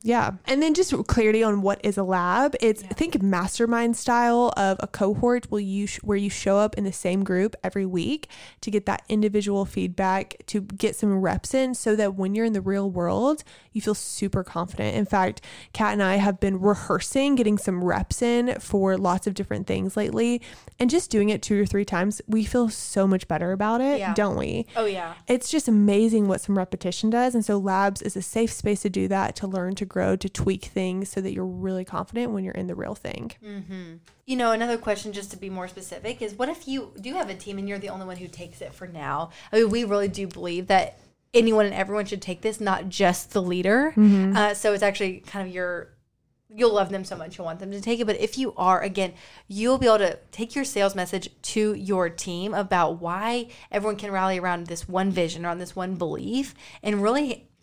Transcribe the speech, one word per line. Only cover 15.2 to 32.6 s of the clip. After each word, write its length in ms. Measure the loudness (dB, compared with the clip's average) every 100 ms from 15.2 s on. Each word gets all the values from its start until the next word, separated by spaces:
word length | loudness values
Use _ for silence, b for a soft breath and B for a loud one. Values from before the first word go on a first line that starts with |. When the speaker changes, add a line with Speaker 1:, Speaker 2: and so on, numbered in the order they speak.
| 0 -2 B B B
Speaker 1:
Kat 220 | -2 0
and 100 | 2
I 120 | 2 4
have 200 | 2 2
been 220 | 0 2
rehearsing, 760 | 2 2 0 -2 0 0 2
getting 240 | 4 4 2
some 240 | 0 0
reps 400 | 0 0 -2 -2
in 320 | 2 2 0 -2
for 360 | -2 0 2 2
lots 300 | 2 0 0
of 80 |
different 320 | -4 -4 -4 -2
things 300 | -2 -2 -2
lately, 440 | -2 2 2 0 B B B B
and 100 | 2
just 220 | 2 2
doing 200 | 2 2
it 120 | 2
two 180 | 2 2
or 60 | 2
three 180 | 0
times, 380 | 0 0 0 -2 -2
we 160 | 0
feel 240 | 2 2 2
so 360 | 0 -4 2 4
much 180 | 2 0
better 240 | -2 -2
about 300 | 0 0 2
it, 180 | 2 0
Speaker 2:
Yeah. 160 | 0
Speaker 1:
don't 220 | 2 2 0
we? 280 | -2 -4 -4 -2
Speaker 2:
Oh, 80 |
yeah. 300 | -2 -2 -6 -8 0
Speaker 1:
It's 240 | 0 2
just 160 | -2 4
amazing 600 | 6 6 6 4 4 2
what 120 | 0
some 160 | 0 0
repetition 540 | 0 -4 -6 -2 0
does. 60 | 2 2
And 80 | 2
so 140 | 0 0
labs 460 | 2 2 2 0
is 120 | -6
a 60 | -6
safe 320 | -4 0 0
space 300 | 0 -2 0
to 80 | 0
do 180 | -2 0
that, 260 | 0 -2 -4
to 100 | -6
learn, 280 | -4 -4 -4
to 100 | -4
grow, 300 | -2 0 0
to 120 | -2
tweak 380 | -4 -2 -2 -4
things 420 | -4 -2 -2 -6
so 140 | -6
that 100 | -6
you're 140 | -6 -6
really 360 | -6 -4 -4
confident 480 | -6 -8 -6 -4 -4
when 140 | -4
you're 80 | -6
in 140 | -6